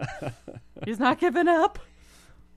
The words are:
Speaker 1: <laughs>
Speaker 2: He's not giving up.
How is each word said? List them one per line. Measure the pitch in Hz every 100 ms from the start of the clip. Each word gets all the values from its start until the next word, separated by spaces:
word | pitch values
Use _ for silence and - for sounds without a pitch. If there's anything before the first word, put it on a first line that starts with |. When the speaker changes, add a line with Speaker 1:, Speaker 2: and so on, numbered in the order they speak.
| - - 139 117
Speaker 1:
<laughs> | - - - -
Speaker 2:
He's | - 220
not | 247 302
giving | 349 262 339
up. | 339 392 - - - - - - - -